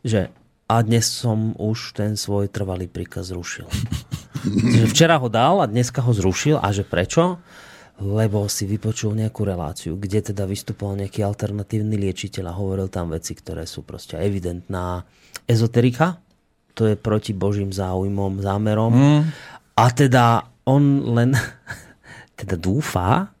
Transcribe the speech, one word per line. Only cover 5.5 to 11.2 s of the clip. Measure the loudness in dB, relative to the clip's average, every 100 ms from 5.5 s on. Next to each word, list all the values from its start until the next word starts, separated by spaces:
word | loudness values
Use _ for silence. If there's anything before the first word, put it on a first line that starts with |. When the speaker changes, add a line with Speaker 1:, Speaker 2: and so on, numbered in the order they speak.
| 4
Speaker 1:
a | 2
dneska | 2 0 0
ho | 2
zrušil | 2 2 2 2 2
a | 2
že | -2
prečo? | 0 -2 0 2 2 0 -10 -20 -20 -20 -20
Lebo | _ -4 0 0 0 -2
si | -4
vypočul | -4 -4 -4 -4 -4
nejakú | -2 -4 -2
reláciu, | -4 -2 -4 -8 -8
kde | -6 -2 -2
teda | -2 -4
vystupoval | -4 -6 -8 -8 -6 -6
nejaký | -6 -4